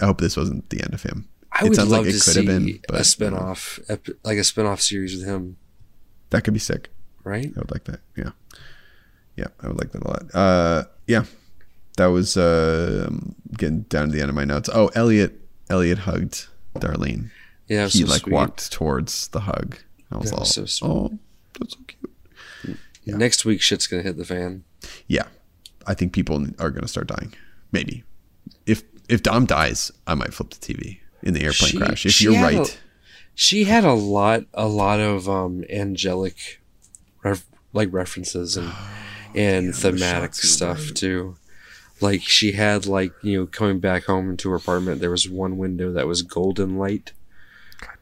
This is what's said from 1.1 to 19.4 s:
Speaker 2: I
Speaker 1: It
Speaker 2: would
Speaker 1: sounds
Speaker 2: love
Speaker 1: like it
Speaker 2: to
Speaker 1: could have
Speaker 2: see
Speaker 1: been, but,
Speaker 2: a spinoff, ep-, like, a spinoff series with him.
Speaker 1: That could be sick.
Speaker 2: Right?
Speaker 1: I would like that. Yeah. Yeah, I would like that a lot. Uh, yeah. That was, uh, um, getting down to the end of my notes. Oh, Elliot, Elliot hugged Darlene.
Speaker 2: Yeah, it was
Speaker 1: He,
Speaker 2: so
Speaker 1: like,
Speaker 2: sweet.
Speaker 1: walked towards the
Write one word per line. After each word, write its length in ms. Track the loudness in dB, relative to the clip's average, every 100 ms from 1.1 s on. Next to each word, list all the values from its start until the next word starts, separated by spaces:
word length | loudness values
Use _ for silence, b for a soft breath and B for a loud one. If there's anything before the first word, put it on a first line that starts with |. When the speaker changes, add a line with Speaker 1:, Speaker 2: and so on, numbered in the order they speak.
| -8 -10 -18 -6
Speaker 2:
I 140 | 2 4
Speaker 1:
It 40 |
Speaker 2:
would 60 | 6
Speaker 1:
sounds 140 | 6
Speaker 2:
love 160 | 4 4
Speaker 1:
like 80 |
it 40 | 2
Speaker 2:
to 60 |
Speaker 1:
could 120 | 4 4
have 80 |
Speaker 2:
see 20 | 4
Speaker 1:
been, 340 | 2 0 -2 -4
but, 120 | 0
Speaker 2:
a 40 |
spinoff, 760 | 2 2 0 -2 -4 -8 -10 -10 -8
ep-, 180 | -8 -8 -8
like, 140 | -2 0
a 40 |
spinoff 400 | 0 2 0 0
series 340 | -2 -2 -4 -6
with 80 | -6
him. 320 | -6 -6 -12 -20 -20 -20 -20 -20 -20 -2
Speaker 1:
That 120 | 0
could 100 | 2
be 60 | 0
sick. 300 | 0 -4 -6 -14 -14 -12
Speaker 2:
Right? 280 | -8 -6 -6 -8
Speaker 1:
I 40 |
would 120 | -8
like 140 | -8 -8
that. 160 | -14 -12 -10
Yeah. 140 | -10 -10 -20 b b b b b b b _ -10
Yeah, 120 | -10 -8
I 60 | -8
would 100 | -6
like 120 | -6
that 100 | -6
a 40 | -6
lot. 280 | -6 -4 2
Uh, 480 | 4 4 4 2 -2 -6 0
yeah. 180 | 0 0 b b b -18 -20 -6 2
That 100 | 4
was, 280 | 4 2 4
uh, 720 | 4 6 4 2 0 0 -2
um, 280 | -4 -8 -14 -12 -4
getting 240 | -2 -2
down 240 | 0 0 0
to 40 | 0
the 60 |
end 80 | 0
of 60 | 0
my 80 | 0
notes. 240 | -2 0
Oh, 140 | 4 4 4
Elliot, 440 | 4 6 4 0 -16 -14 -2
Elliot 300 | 2 2 2
hugged 480 | 0 -2 -4 -6 -14 -14 -10 -6
Darlene. 540 | -4 -2 -4 -4 -8 b b b -4
Speaker 2:
Yeah, 140 | 0
it 20 | 2
was 80 |
Speaker 1:
He, 80 | 2
Speaker 2:
so 60 | 2
Speaker 1:
like, 140 | 2
Speaker 2:
sweet. 120 | 2
Speaker 1:
walked 380 | 0 0 -4 -8
towards 580 | -4 -2 0 -2 -6 -6
the 120 | -6